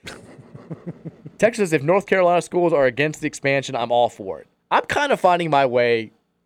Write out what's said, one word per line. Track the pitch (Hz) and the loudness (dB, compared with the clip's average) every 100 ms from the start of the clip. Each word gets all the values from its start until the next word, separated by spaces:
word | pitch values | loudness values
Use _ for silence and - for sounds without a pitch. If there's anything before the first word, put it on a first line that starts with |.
<laughs> | - - - - - - - - - - 165 - - - | -20 -20 -20 -20 -20 -20 -18 -16 -16 -16 -18 -18 -20 -2
Texas, | 220 233 185 | 0 0 0
"If | 156 | 0
North | 143 196 - | 2 0 2
Carolina | 190 175 175 | 2 2 2
schools | - 180 170 | 0 0 2
are | 156 131 | 2 2
against | 117 151 147 | 0 -4 -4
the | 151 | -8
expansion, | - 139 139 131 127 | -4 -2 -2 -2 -6
I'm | 117 | 0
all | 120 117 | 2 0
for | - 95 78 | -2 -10 -12
it." | - _ _ | -16 _ _
I'm | - - | -2 0
kinda | 294 285 220 | -2 -2 2
finding | 185 175 165 | 2 2 2
my | 143 135 | 2 2
way | 120 120 117 110 _ _ _ | 2 2 0 -4 _ _ _